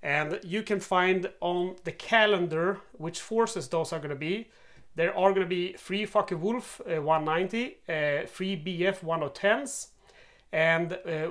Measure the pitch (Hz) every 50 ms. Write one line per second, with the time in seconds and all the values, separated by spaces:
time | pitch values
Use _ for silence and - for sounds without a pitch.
0 | - 143 143 147 151 151 165 - - 180 170 214 214 - 214 196 - - 196 180
1 | 180 185 190 190 175 190 - - - 175 175 180 180 185 - - - - - -
2 | - - - 226 214 208 208 185 175 170 156 160 170 185 202 190 - - - -
3 | 156 165 165 - - - 220 226 226 214 220 - 143 131 - 165 160 - - 160
4 | 143 151 147 135 151 156 185 214 233 - _ - - - - - - - - -
5 | 165 175 - - 185 196 196 190 185 165 185 180 175 185 - - - - 185 202
6 | 214 202 - 214 196 - 185 160 160 202 233 247 226 - - - - - 175 156
7 | 147 151 160 156 151 156 156 170 185 185 196 226 240 262 - _ _ - 165 156
8 | 151 147 143 147 - - - - 185 190 196 170 147 180 180 170 175 190 190 190
9 | - 160 165 160 151 139 - - - 202 214 254 285 262 - - - - _ _
10 | _ - - - - - - _ _ _ - 156 160 165 165 165 170 165 180 180
11 | - 170 165 156 156 165